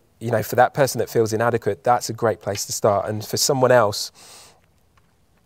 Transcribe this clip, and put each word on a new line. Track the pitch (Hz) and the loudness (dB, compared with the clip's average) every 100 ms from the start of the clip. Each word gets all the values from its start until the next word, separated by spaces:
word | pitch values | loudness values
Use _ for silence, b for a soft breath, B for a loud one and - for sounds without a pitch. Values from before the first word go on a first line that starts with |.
| _ - | _ -12
you | 117 | -4
know, | 113 | -2
for | 104 120 | -2 2
that | 123 | 2
person | - 131 - | 2 0 0
that | 98 | -2
feels | 117 110 | 0 0
inadequate, | 110 117 117 104 101 | 0 0 0 -2 -4
that's | 123 120 - | 0 0 -2
a | |
great | 110 113 - | -2 -2 -2
place | - 101 - | -6 -8 -8
to | |
start. | - 110 101 98 | -2 0 0 -2
And | 107 104 | -8 -6
for | 110 | -4
someone | - 135 127 | -2 2 4
else, | 123 104 - - B B B B B _ _ _ _ _ _ _ _ | 6 4 -2 -10 B B B B B _ _ _ _ _ _ _ _